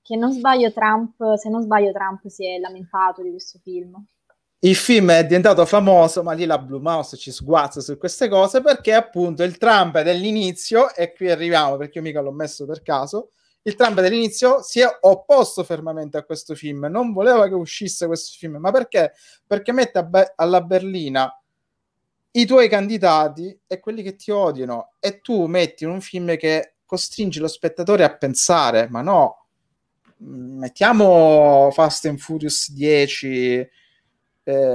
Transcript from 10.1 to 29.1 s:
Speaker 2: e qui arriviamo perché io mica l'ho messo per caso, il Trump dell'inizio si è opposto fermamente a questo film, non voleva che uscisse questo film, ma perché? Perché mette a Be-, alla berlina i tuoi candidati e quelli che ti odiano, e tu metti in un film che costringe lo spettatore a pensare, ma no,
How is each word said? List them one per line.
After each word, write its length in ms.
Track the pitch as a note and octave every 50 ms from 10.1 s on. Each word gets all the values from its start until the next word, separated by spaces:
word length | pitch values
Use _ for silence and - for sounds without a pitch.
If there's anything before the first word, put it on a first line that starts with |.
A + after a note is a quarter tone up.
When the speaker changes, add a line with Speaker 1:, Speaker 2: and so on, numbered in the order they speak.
| F3 F3 F#3+ G#3+ G#3+ A3 G3 F#3 F3 - - - A3 A3+ C4 B3+ -
Speaker 2:
e 200 | F3 F3 E3+ -
qui 180 | _ F#3+ F3+
arriviamo 460 | E3+ D3+ E3+ E3+ E3+ D#3+ D3+ C#3 C#3
perché 200 | C#3 D3 C#3+ _
io 60 | E3 D#3+
mica 180 | D#3+ D3 D3+
l'ho 100 | C#3 C#3
messo 360 | C#3 D3 D#3 D3 - - C#3+
per 160 | C3+ D#3 E3+ _
caso, 480 | - D3+ C3+ C3+ C#3+ - G#3+ B3 _ _ _ _ _ _ _ _
il 100 | G#3+ G3+
Trump 260 | - B3 A3+ G#3 F#3
dell'inizio 600 | F#3 F#3 A3 A#3 A#3 G#3+ - - B3 B3+ C4+ C4+
si 180 | C4 - - A#3+
è 180 | B3+ A#3+ - -
opposto 640 | - F#3+ - - - - C#4+ C4+ A3+ - - F#3+ E3+
fermamente 540 | - E3+ D3+ D#3 D#3+ D#3+ D#3+ D3+ D3+ C#3+
a 60 | D3+ D3
questo 300 | _ D#3+ D3+ - - D#3
film, 320 | D3 D3+ D3 C#3+ C#3 C#3+ D3+
non 200 | E3+ A3+ B3 A#3
voleva 360 | G#3 F#3+ G3+ B3 B3 A3+ G3+
che 80 | F#3+ F#3+
uscisse 500 | F3+ E3+ - - - G#3 F3+ - - F3
questo 300 | E3 E3 D#3+ - - -
film, 200 | - E3+ E3 D3+
ma 120 | D3 D#3+ F#3+
perché? 440 | G#3 C4 B3 - - G3 D#3+ C#3+ _ _ _ _ _ _ _
Perché 240 | _ G3+ G3+ G3+ -
mette 260 | A#3+ C4 B3 B3 _
a 60 | F#3 E3+
Be-, 300 | E3 F3+ F#3+ F#3+ F#3+ -
alla 260 | - E3 F3 F3+ F3+
berlina 760 | E3+ E3+ F#3 F#3 F#3+ F#3+ F#3+ F3+ D#3 C#3+ C3+ C3+ C3 - - _ _ _ _ _ _ _ _ _ _ _ _ _ _ _ _ _ _ _ _
i 120 | A#3+ A#3+
tuoi 240 | G3 B3+ C4 A#3+ G#3
candidati 880 | G#3+ G3+ G3 G#3 A3+ G#3 F#3+ F3+ D#3 D#3 D#3 D3+ C#3+ D#3+ E3+ F#3+ G3 _ _
e 120 | _ F#3 F#3
quelli 240 | _ A3 A3 A3+ F#3+
che 120 | G3 F#3+
ti 140 | _ - -
odiano, 640 | G#3 G3+ G3 E3 C#3+ B2+ C3 B2 A#2+ A#2 - _ _ _
e 220 | - G3+ G3+ _
tu 240 | _ - A#3+ G3+ E3+
metti 360 | D#3 E3+ F3+ E3+ D#3 - _ D#3
in 40 | D#3+
un 120 | F3+ F#3+
film 360 | F#3 - - F3+ F3 E3+ E3
che 380 | D#3+ D#3+ D#3+ D#3 D#3+ - _ _ _ _
costringe 540 | _ F#3+ F3+ - - - - G#3 F#3 D3 D3+
lo 80 | D#3
spettatore 560 | D#3 D#3 - - E3 D#3+ - E3+ F3+ G#3 F#3 D#3+
a 120 | D3 -
pensare, 720 | _ D3 C3+ B2 - - - F3 E3 C#3+ A#2+ A2+ A2 A#2 A#2+
ma 120 | A#2+ A#2
no, 460 | C3+ F3+